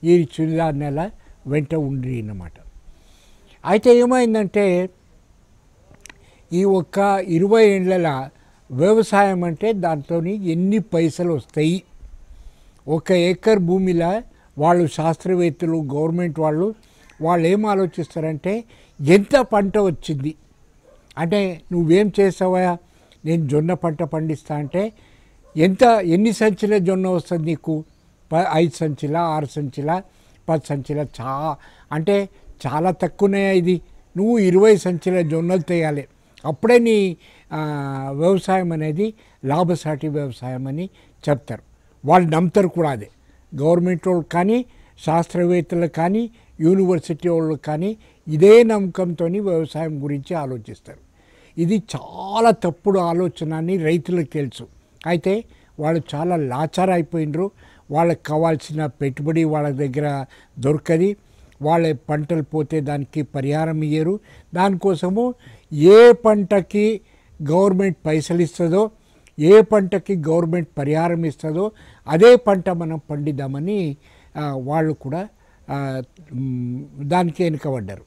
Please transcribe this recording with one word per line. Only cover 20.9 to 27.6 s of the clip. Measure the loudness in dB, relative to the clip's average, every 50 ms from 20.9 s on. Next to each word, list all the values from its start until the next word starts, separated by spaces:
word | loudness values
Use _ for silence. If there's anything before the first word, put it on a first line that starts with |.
| -20 _ _ _ -8 -6
అంటే, | -4 -2 0 0 0 -2 -4 -8 -10 -6
"నువ్వేం | -2 -2 2 4 4 4 4 2 2 2
చేసావా, | 2 2 2 0 -2 0 2 2 0 0 -2 -4 _ _ _ _ _ _ _ _ _
నేను | -2 -2 -2 0 0
జొన్న | 0 0 0 0 -2
పంట | -2 -2 -6 -4 -4 -6
పండిస్తా" | -6 -4 -6 -4 -4 -6 -8 _ -8 -8
అంటే, | -8 -8 -4 -4 -4 -4 -4 -8 _ -20 _ _ _ _ _ _ _ _ _ _ 0
"ఎంత, | 2 2 4 6 6
ఎన్ని | 6 6 6 4 2 2 2 2 2 2
సంచుల | 2 2 0 2 0 0 0 2 2
జొన్న | 2 2 0 0 0 0
వస్తుంది | -2 -2 -2 -4 -4 -4 -2
నీకు? | -4 -4 -4